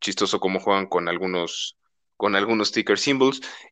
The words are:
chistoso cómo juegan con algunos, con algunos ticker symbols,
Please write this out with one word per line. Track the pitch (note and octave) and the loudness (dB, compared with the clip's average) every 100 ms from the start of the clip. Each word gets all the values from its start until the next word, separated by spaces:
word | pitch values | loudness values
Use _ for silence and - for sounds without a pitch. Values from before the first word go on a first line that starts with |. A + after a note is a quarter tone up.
chistoso | - F#2+ G2+ G#2 | -6 -2 0 0
cómo | F#2+ F#2 | 0 0
juegan | - G2 F#2+ | 2 2 2
con | F2 E2+ | -2 -2
algunos, | F2 F#2 F2+ E2+ - - - _ _ _ - | -2 -2 -2 -4 -6 -8 -12 _ _ _ -2
con | G#2 G2 | 0 2
algunos | G#2 A2+ G2+ | 2 2 0
ticker | - G#2 G2+ | 0 2 2
symbols, | - C3+ C3 C3 - - - | 2 4 2 2 -8 -16 -10